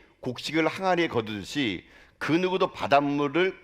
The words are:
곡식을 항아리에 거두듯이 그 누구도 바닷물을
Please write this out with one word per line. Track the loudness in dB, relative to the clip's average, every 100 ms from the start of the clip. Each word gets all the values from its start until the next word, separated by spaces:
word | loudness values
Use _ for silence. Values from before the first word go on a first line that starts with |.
| -20 _
곡식을 | -8 -6 -4 0 0
항아리에 | 0 0 2 2
거두듯이 | 0 -2 -6 -6 -2 -2 -2 -10 -20 -20 _
그 | 0
누구도 | 0 2 0 -2
바닷물을 | -2 4 4 4 0 0 2 0 -2